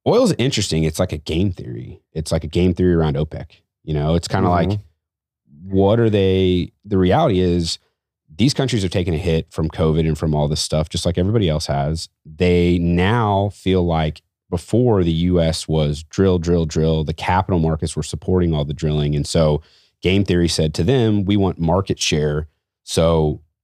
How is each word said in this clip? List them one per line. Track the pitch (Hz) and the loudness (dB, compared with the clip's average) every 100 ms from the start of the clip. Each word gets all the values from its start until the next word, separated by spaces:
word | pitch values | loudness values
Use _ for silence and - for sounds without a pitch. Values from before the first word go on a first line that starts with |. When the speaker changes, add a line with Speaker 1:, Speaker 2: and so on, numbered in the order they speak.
| - | 0
Speaker 1:
oil | 208 | 4
is | 254 - | 4 2
interesting. | 127 123 101 80 | 0 -2 -2 0
It's | 80 - | 0 0
like | 92 | -4
a | 78 | -4
game | - 80 98 | -4 -2 -2
theory. | 85 62 60 62 - _ | -4 -10 -12 -14 -18 _
It's | 78 78 | -10 -4
like | 82 | -4
a | 76 | -2
game | 87 92 | 0 2
theory | 87 92 | 2 2
around | 85 78 71 | 2 2 0
opec. | 76 - - _ _ _ | -4 -8 -14 _ _ _
You | - 76 | -6 -2
know, | 76 85 | 0 -2
it's | - | -2
kinda | 101 92 | -2 2
Speaker 2:
Mm-hmm. | 87 87 | 2 0
Speaker 1:
like, | 104 - _ _ _ _ _ _ 71 | -2 -8 _ _ _ _ _ _ -20
what | 92 95 98 113 | -4 2 2 4
are | 113 | 4
they, | 104 95 95 92 90 - _ 101 | 4 4 4 2 2 -2 _ -4
the | 98 | 0
reality | 90 120 160 92 | 2 2 2 2
is | 90 87 85 - _ _ _ _ _ | 2 0 -2 -6 _ _ _ _ _
these | 78 127 | 0 0
countries | - 135 120 | 2 0 -2
have | 95 | -2
taken | 98 82 | -2 -2
a | 78 | -2
hit | 87 80 - | 0 -2 -2
from | - 80 | -4 -4
covid | - 80 80 80 | 0 0 2 0
and | 76 | -2
from | 80 | -2
all | 76 73 | 0 0
this | 76 | -2
stuff, | - 78 78 | -2 -2 -2
just | 87 - | -4 -2
like | 85 | -2
everybody | 92 113 92 | 0 0 0
else | 76 - | 0 -2
has. | 69 71 80 - _ - | -2 -2 -4 -8 _ -18
They | 78 90 87 87 87 | -2 2 4 2 2
now | 85 87 92 120 107 98 101 | 2 2 2 2 2 0 -2
feel | - - 92 87 | -4 -2 0 0
like | 80 78 78 - _ _ | 0 -2 -6 -14 _ _
before | 87 - 113 123 104 | -8 -2 0 2 2
the | 87 | 2
U | 82 87 87 | 0 2 2
S | 82 80 - | 0 -2 -2
was | 80 73 76 | -2 0 -4
drill, | 80 - 95 90 | -6 0 2 2
drill, | 82 87 80 | 0 0 0
drill, | 82 80 80 | 0 0 0
the | 78 | -2
capital | 78 - 92 98 90 | -4 -2 0 0 0
markets | 80 78 82 - | 0 -2 -4 -6
were | |
supporting | 76 - - 92 87 | -8 -8 -2 0 2
all | 76 | 0
the | 71 | -4
drilling. | 69 78 76 73 73 | -4 -2 0 0 -2
And | 69 | -2
so | - 78 76 - _ _ _ | 0 2 0 -4 _ _ _
game | 87 98 | 0 0
theory | 98 90 85 | 2 2 2
said | - 78 78 | 0 -2 0
to | |
them, | 85 135 113 104 95 | 0 2 2 0 0
"We | 104 | 0
want | 95 85 | 0 0
market | 82 87 101 - | 0 0 0 -4
share. | - 78 73 73 78 _ _ _ | -2 0 0 -2 -6 _ _ _
So, | - - 82 82 76 76 - _ | -6 0 2 2 0 -2 -10 _